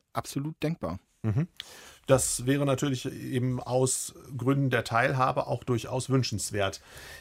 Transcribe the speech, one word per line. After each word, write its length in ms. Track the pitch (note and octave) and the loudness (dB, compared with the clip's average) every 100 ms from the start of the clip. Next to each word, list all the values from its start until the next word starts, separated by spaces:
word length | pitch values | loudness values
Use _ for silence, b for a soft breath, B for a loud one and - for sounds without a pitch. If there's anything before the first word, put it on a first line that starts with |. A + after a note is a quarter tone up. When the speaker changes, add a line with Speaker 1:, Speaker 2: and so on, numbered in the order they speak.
| - | -4
Speaker 1:
absolut 480 | - - - D3 - | -6 -4 -6 -6 -4
denkbar. 380 | D3+ E3 D#2+ F2+ - _ | -4 -2 -6 -6 -10 _
Speaker 2:
Mhm. 240 | A2 G#2 F3 _ B B B B - | -2 0 -2 _ B B B B 4
Das 400 | C3 - - B2 | 4 4 -2 0
wäre 180 | C#3 C#3+ | 2 2
natürlich 400 | C3 D3 B2+ C3+ | 2 0 -2 -4
eben 540 | - B2+ C3 B2+ B2 | -8 -4 0 0 -2
aus 560 | - B2+ C3 - - - - C3 | 0 2 2 2 -4 -12 -14 -2
Gründen 360 | A#2+ C#3 C3+ | 2 4 4
der 120 | A#2+ | 2
Teilhabe 600 | - A2+ C3+ C3+ C3 C#3 - | 2 2 2 2 2 0 -2
auch 180 | B2+ | -4
durchaus 460 | - A#2+ - B2+ - | 0 -2 0 -4 2
wünschenswert. 720 | C3 A#2+ G#2 - G#2 F#2+ - B B B B | 2 2 -2 -4 0 0 -2 B B B B